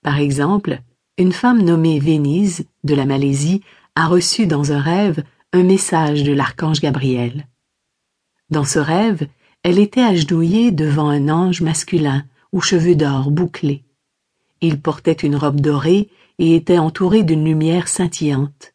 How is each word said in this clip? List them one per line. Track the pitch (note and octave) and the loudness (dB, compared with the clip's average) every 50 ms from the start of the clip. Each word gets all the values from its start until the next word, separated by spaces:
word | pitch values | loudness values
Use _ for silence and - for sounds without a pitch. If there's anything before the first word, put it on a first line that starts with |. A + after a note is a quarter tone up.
| _ | _
Par | - C#3+ C#3+ | -4 -2 -2
exemple, | D3 C#3+ C#3 C3+ C#3+ D#3 G3 G#3 G3+ - C#3+ C3+ - _ _ _ _ _ _ - | -2 -2 -2 -2 0 0 0 0 -2 -4 -6 -6 -10 _ _ _ _ _ _ 0
une | F3+ F#3 | 0 0
femme | F3+ - - B3 B3 A#3 | 0 0 0 2 2 4
nommée | G3+ E3+ E3+ E3 D#3+ E3 D#3+ D3 | 4 4 2 2 2 2 2 0
Vénise, | C#3 D#3 D#3+ D3+ D3 C#3+ D3 F3 G#3 G3+ E3+ - D#3+ _ _ _ _ | 0 0 0 0 0 0 0 0 0 -2 -2 -4 -12 _ _ _ _
de | C#3 D3 | -2 0
la | C#3 C3+ | 0 0
Malaisie, | C#3 C#3 C3+ C#3 C#3 C#3 C#3 C#3+ D#3 F#3 G3 G3 _ - _ _ _ _ | 0 0 0 0 0 0 0 0 0 -2 -2 -4 _ -20 _ _ _ _
a | - E3 E3 | -2 0 2
reçu | F3+ F3+ F3 - - - A3+ F3+ | 2 0 0 0 -2 0 0 0
dans | D#3 C#3+ D3 C#3+ | 0 0 0 0
un | D3+ C#3+ | 0 -2
rêve | C#3 D#3 E3+ F#3+ G#3 G3+ F3 D#3 D3 - _ _ _ _ - | 0 0 0 0 0 0 -2 -4 -6 -10 _ _ _ _ 0
un | F#3 F3+ | 2 4
message | F3+ F#3+ F#3+ - - - E3 D#3+ D3+ D3 D3 C#3+ | 4 4 2 0 0 0 0 0 0 0 0 0
de | C#3+ C#3+ | 0 0
l'archange | C#3 C#3 C3 - - E3+ D#3 D#3 C#3 | 0 -2 -4 -4 -6 -4 -2 -2 -2
Gabriel. | D3 D3+ C3+ C#3 C3 C3+ B2+ B2 A#2+ A#2+ B2+ D3 D3 - _ _ _ _ _ _ _ _ _ _ _ _ _ _ _ _ _ _ _ _ | -2 -2 -2 -2 -2 -2 -2 -2 -4 -4 -6 -8 -12 -14 _ _ _ _ _ _ _ _ _ _ _ _ _ _ _ _ _ _ _ _
Dans | D3+ D3+ C#3+ | -4 -2 -2
ce | C#3 - E3 | 0 -2 -2
rêve, | D3 D3 D#3+ F3+ G#3+ A#3 G#3 D#3+ D3+ C#3+ _ _ _ _ _ _ _ | -2 0 0 0 0 0 -2 -4 -6 -10 _ _ _ _ _ _ _
elle | F3 F3+ F#3 | 0 2 2
était | G#3 G3+ - C4 B3+ | 2 2 2 2 2
agenouillée | A#3 G3 E3+ D#3 C#3+ F#3 E3 E3 E3 F#3 A3 A#3 A#3+ | 2 2 0 0 0 0 0 0 2 2 2 2 2
devant | F#3+ C#3+ D#3 D#3 C#3+ D3+ D3+ D3+ | 2 0 0 0 0 0 0 0
un | D3 D3 C#3 D3 | 0 0 0 0
ange | D#3 E3 F3+ F#3 F3+ E3+ | 0 0 0 0 0 -2
masculin | E3+ D#3+ D#3+ - - - - E3+ D#3 D3 C3+ C#3 C#3+ - _ _ _ _ | -2 -2 -2 -4 -4 -2 -2 0 0 0 0 -2 -4 -6 _ _ _ _
aux | - F#3+ | -6 -4
cheveux | E3+ - - F3 D#3+ F3 F3 | -2 0 0 0 2 2 2
d'or | D3+ D3+ C#3+ C#3 C3+ C3 C#3+ | 2 2 0 0 -2 0 0
bouclés. | D3 D#3 F3+ E3+ - - - D3 C#3+ C#3+ _ _ _ _ _ _ _ _ _ _ _ _ _ _ _ _ | 0 0 -2 -4 -4 -4 -4 -4 -4 -4 _ _ _ _ _ _ _ _ _ _ _ _ _ _ _ _
Il | - E3 D#3 C#3+ | -2 -2 -2 -2
portait | D3+ E3 D3+ - - - D#3+ | -2 -4 -6 -2 -2 -2 -2
une | - - D3+ D3 | 0 0 -2 -2
robe | C#3+ C#3+ D3 C#3+ D3 | 0 0 0 0 0
dorée | C#3 D3 D3 C#3+ C3+ D#3+ F3+ G3+ G#3 - _ _ _ _ _ _ | 0 0 0 0 2 2 2 2 2 -2 _ _ _ _ _ _
et | E3+ E3 E3 | 0 2 2
était | E3 D#3+ - F3+ F3 | 2 2 2 2 2
entouré | D#3+ D#3+ D#3+ - F#3+ F3+ F#3+ A3 G#3 | 2 0 -2 -2 -2 2 2 2 2
d'une | D#3+ D#3+ D#3 D3+ | 2 0 0 0
lumière | D#3 D#3 D#3 D#3 D#3+ E3 F3+ E3 - | 0 0 0 0 0 0 0 -2 -4
scintillante. | - - F#3 F3 F3 - D#3+ D3+ C#3+ C3 C#3 D3 C#3+ _ - - _ | -4 -2 -4 -4 -2 -4 -2 -2 0 -2 -2 -4 -6 _ -20 -20 _